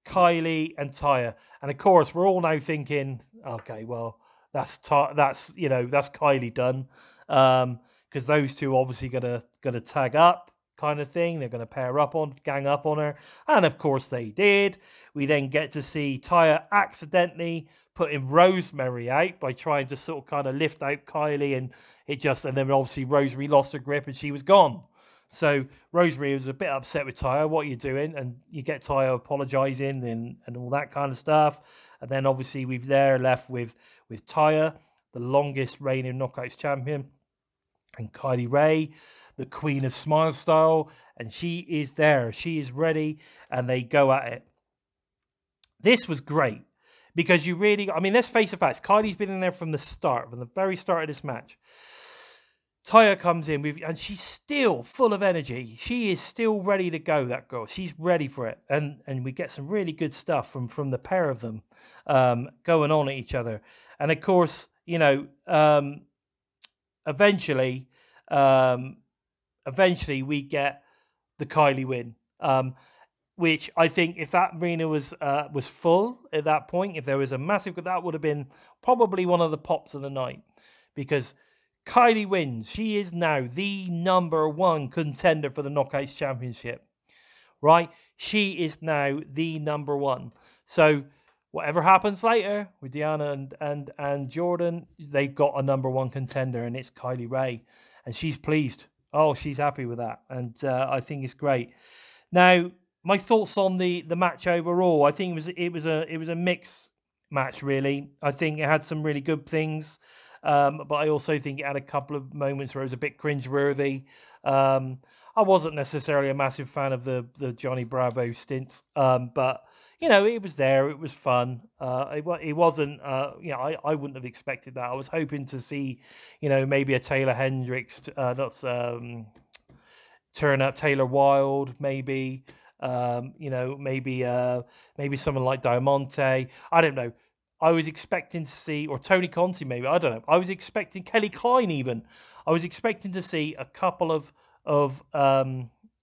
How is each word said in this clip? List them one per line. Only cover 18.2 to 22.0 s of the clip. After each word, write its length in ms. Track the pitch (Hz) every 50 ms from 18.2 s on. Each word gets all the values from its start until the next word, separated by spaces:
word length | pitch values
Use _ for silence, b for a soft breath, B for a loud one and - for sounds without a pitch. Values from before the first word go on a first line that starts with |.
| 131 131
Rosemary 800 | 143 165 180 190 185 180 175 - - 143 127 127 123 120 117 120
out 300 | 131 147 175 190 180 -
by 140 | - 131 127
trying 340 | - - 160 147 143 135
to 80 | 127 139
sort 280 | 131 - - 160 139 131
of 60 | -
kind 180 | 147 143 135
of 80 | 131 131
lift 280 | 143 160 147 - - 147
out 220 | 139 147 143 -
Kylie, 520 | - - 156 151 151 147 143 143 143 135
and 140 | 127 127 127 B B B B B B